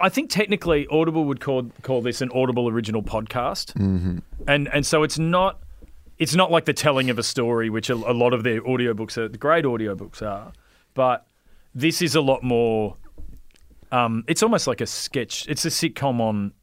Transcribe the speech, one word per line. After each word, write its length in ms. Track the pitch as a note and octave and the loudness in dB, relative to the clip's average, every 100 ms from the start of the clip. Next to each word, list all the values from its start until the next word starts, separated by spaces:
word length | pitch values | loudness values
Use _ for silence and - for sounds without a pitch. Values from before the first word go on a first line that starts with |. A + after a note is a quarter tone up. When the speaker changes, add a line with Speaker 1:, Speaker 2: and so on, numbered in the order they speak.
Speaker 1:
I 80 | F#3 | 2
think 200 | C4+ D#4 | 0 -2
technically 560 | G3 G3 G3+ E3+ D3 C#3 | -2 0 0 2 0 2
Audible 360 | D#3 E3 D#3+ C#3+ | 2 2 2 0
would 140 | C3 | -2
call, 320 | C#3+ C3 A#2 - | -2 -2 -4 -10
call 200 | - B2+ | -2 0
this 180 | A#2+ A#2 | 0 -2
an 80 | B2+ B2+ | -2 0
Audible 320 | C3 B2 A#2+ | 2 2 0
original 340 | A#2 A2 A2 | 0 -2 -4
podcast. 680 | G2+ A2 A2+ B2+ C3 F#3+ - - | -2 -4 -4 -4 -4 -4 -6 0
Speaker 2:
Mm-hmm. 420 | G2 F#2 F2+ F2 - - - | 2 2 0 -4 -8 -6 0
Speaker 1:
And, 200 | C#3+ C#3+ | 0 2
and 120 | D3 C3+ | 0 2
so 180 | D#3 | 2
it's 140 | D3+ D#3 | 2 0
not, 440 | E3 F3+ F#3+ - - - - - - - | 2 4 2 0 -12 -20 -20 -20 -20 -4
it's 180 | D#3+ F3 | 0 2
not 160 | F3 | 4
like 140 | E3 D#3+ | 4 2
the 80 | |
telling 360 | - D#3 C3+ C3 | 2 2 4 2
of 80 | A#2 | 0
a 60 | |
story, 460 | A2+ C3+ A#2 A#2 A2+ | -2 0 0 2 0
which 200 | A2 - | -2 -2
a, 40 | A#2+ | -2
a 160 | A2 | 0
lot 220 | A#2+ B2 | 2 4
of 100 | B2 | 2
their 180 | A#2+ A2+ | 0 0
audiobooks 540 | B2 B2 A#2+ G#2+ A2 A#2 | 0 0 0 -2 -4 -6
are, 120 | A2 | -6
the 80 | A2+ | -2
great 260 | C#3+ E3+ | 2 2
audiobooks 580 | C#3 A2+ G#2+ G2 G2 - | 2 0 -2 -6 -10 -10
are, 300 | G#2+ G2 A#2 - _ _ _ | -8 -8 -12 -20 _ _ _
but 320 | - B2+ A#2+ - _ _ - _ | 0 2 0 -6 _ _ -20 _
this 280 | A#2+ D#3+ - | -2 0 2
is 140 | E3+ D3+ | 2 4
a 60 | |
lot 220 | C3+ B2+ | 4 2
more, 540 | B2 A#2 A#2 A2 G#2 - - - - - - - - - - | 2 2 4 2 0 -6 -16 -14 -12 -14 -20 -20 -20 -20 -2
um, 320 | B2+ A#2 A2+ A#2 | 0 2 0 -2
it's 160 | D#3+ | 2
almost 240 | A3 G#3+ - | 4 2 0
like 140 | A2+ | -2
a 40 | A2+ | -6
sketch. 640 | - - C3 A2 - - | -6 -6 -4 -4 -8 -6
It's 180 | D3 E3 | -4 -2
a 40 | |
sitcom 500 | - E3 - C#3 A#2+ | -2 -2 0 0 0
on 320 | A2 G#2 G2+ - | 0 0 -4 -6